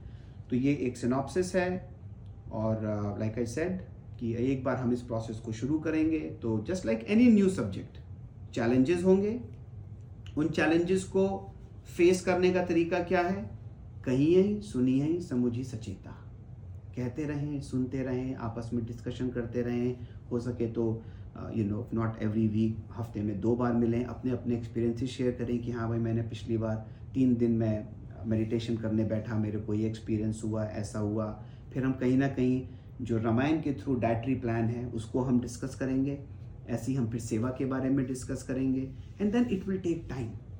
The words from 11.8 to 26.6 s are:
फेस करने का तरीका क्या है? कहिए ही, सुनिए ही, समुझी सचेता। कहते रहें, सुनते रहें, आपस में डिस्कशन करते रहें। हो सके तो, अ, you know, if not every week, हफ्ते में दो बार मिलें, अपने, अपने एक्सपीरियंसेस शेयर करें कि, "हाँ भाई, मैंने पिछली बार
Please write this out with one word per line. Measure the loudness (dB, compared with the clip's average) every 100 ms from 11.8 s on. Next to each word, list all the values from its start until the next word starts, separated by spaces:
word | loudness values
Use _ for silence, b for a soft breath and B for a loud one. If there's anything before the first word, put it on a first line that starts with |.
| -14 4
फेस | 6 6
करने | 4 4 6
का | 4
तरीका | 2 2 4 2
क्या | 2 2
है? | 2 0 -4 -10 -14 -14 -16 -8
कहिए | 0 4 8 8
ही, | 6 2
सुनिए | -2 2 4 4
ही, | 4 0
समुझी | 0 0 2 0
सचेता। | -6 -8 -8 -10 -12 -16 -16 -16 -16 -16 -14 -14 -10 -4
कहते | -4 -2
रहें, | -4 -2 -2 -4
सुनते | -2 -2 0 -2
रहें, | -2 -2 -2
आपस | -4 -4 -6 -4
में | -2 -2
डिस्कशन | -6 -6 -2 -2
करते | -2 -2 0
रहें। | 0 2 0 -2 B B -4
हो | -2
सके | -2 0 0
तो, | 2 0 0 B B B -10
अ, | -4
you | 0
know, | 0 0
if | -2 0
not | 0 0
every | 0 4 4
week, | 4 2 0 -6 -8
हफ्ते | -6 -2
में | -2 0
दो | 2 4
बार | 4
मिलें, | 4 4 2
अपने, | 0 -4 -2
अपने | -2 0 -2
एक्सपीरियंसेस | -2 -2 0 0 -4
शेयर | 0 0
करें | 0 -2 -2
कि, | -2
"हाँ | -4 -2
भाई, | 0
मैंने | 0 0
पिछली | -2 -6 -2
बार | -2